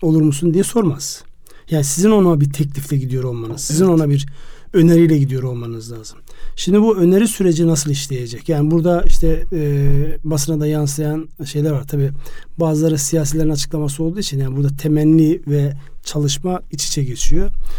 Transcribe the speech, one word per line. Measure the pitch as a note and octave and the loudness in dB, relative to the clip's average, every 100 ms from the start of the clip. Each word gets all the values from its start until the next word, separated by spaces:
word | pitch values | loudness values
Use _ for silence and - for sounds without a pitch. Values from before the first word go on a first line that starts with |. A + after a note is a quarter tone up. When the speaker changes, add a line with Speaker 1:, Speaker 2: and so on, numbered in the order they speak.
Speaker 1:
olur | E3 D#3+ | 0 2
musun?" | D#3 C#3+ E3+ | 2 0 0
diye | E3+ | 0
sormaz. | F#3+ A#3 F#3+ C#3 - - - - - - - | 0 0 0 -2 -8 -12 -16 -20 -20 -20 -4
Yani | D#3+ | -2
sizin | C#3+ D3 G3+ | -2 0 2
ona | G#3+ F3+ D#3+ | 4 4 2
bir | C#3 | 0
teklifle | - D3 - - C#3 | -2 -4 -6 -6 -4
gidiyor | B2+ B2+ | -4 -6
olmanız, | B2+ A#2+ A2+ A2+ | -6 -8 -10 -10
sizin | - D3+ | -4 0
Speaker 2:
Evet. | F#3+ | 2
Speaker 1:
ona | E3 D3 | 4 2
bir | C#3+ C#3 - - - - | 0 -2 -12 -16 -16 -2
öneriyle | F#3 E3 E3+ E3 D#3 | 4 6 6 4 4
gidiyor | C3+ C3 | 0 -2
olmanız | B2+ A#2+ A#2 A2+ A2+ | -6 -6 -8 -10 -12
lazım. | A#2 A2 - - - - - | -16 -16 -18 -18 -10 -8 -6
Şimdi | - G3+ | 0 2
bu | A3+ G3 | 4 4
öneri | F3 F#3+ A3+ | 4 4 2
süreci | - F#3+ D#3+ E3 | 0 0 2 2
nasıl | D#3 D3+ | 0 -2
işleyecek? | C#3 - C3 A#2+ B2 - | -4 -6 -8 -8 -8 -4
Yani | D3+ D3+ | 0 2
burada | E3 E3 F3 F3 | 2 2 4 6
işte, | - E3 D#3+ - | 6 6 2 0
e, | E3+ D3 C#3+ C#3+ C#3+ D3 - | -2 -2 2 4 4 4 0
basına | D3+ D3+ C#3+ D#3+ | -2 -2 -2 -2
da | D3+ | 0
yansıyan | D3+ D3 C#3 D3+ D#3 D#3+ - | 0 -2 -2 -4 -4 -8 -12
şeyler | - D3 D3+ | -8 -4 -2
var. | C#3+ - | -2 -4
Tabii | D3 C#3 C#3+ - - - - | -2 -2 -4 -8 -10 -10 -4
bazıları | E3 D3+ D#3+ D#3 | 0 2 2 0
siyasilerin | - E3 C#3+ D#3 D3+ | 0 -2 0 0 0
açıklaması | D3 - D#3+ D3 C#3+ | 0 -4 -4 -4 -4
olduğu | D#3+ G3 | -4 -4
için | G3 C#3 | -6 -4
yani | C3+ C3+ | -4 -2
burada | C#3+ C#3+ | -2 -2
temenni | D#3 D3+ D3+ D#3+ D#3 F3 - | -2 2 4 4 4 0 -2
ve | D3 C#3+ C#3 - - | -2 -2 -4 -12 -14
çalışma | - D3+ D3 C#3+ F3+ F3+ - | -8 -4 -2 -2 -4 -6 -8
iç | C#3+ - | -8 -6
içe | - | -4
geçiyor. | C3 - - E3 - - - | -6 2 4 6 4 2 0